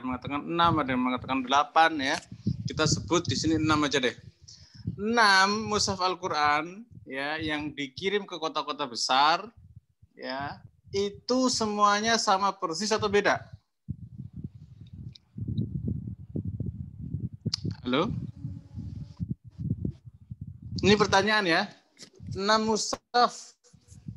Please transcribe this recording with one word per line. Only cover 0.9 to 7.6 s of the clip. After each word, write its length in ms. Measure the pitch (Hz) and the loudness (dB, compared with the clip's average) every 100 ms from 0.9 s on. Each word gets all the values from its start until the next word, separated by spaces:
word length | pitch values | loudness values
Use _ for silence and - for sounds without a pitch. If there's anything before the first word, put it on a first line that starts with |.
yang 140 | 127 | 0
mengatakan 340 | 127 127 127 131 | 0 -2 -2 -4
delapan 480 | 123 139 147 160 165 156 | 2 2 4 4 4 4
ya. 200 | 135 160 - - - - | -2 -2 -6 -6 -4 -2
Kita 200 | - - | -4 0
sebut 400 | 156 - - 170 | 2 2 0 0
di 120 | - - | 0 -2
sini 180 | 156 160 | 0 2
enam 280 | 156 151 | 2 2
aja 160 | 147 139 | 2 2
deh. 160 | 123 - - _ - - - - - - | 0 -4 -18 _ -20 -20 -20 -12 -10 -6
Enam 720 | 208 233 208 190 196 208 214 | -2 4 6 6 4 2 0
mushaf 320 | 208 208 190 | 0 0 0
Al-Quran 880 | 180 175 180 151 147 147 165 190 240 - | -2 -2 -2 0 2 2 -2 -12 -18 -20
ya, 320 | 147 135 143 156 | -10 -6 -4 -4
yang 320 | 160 151 | -4 -4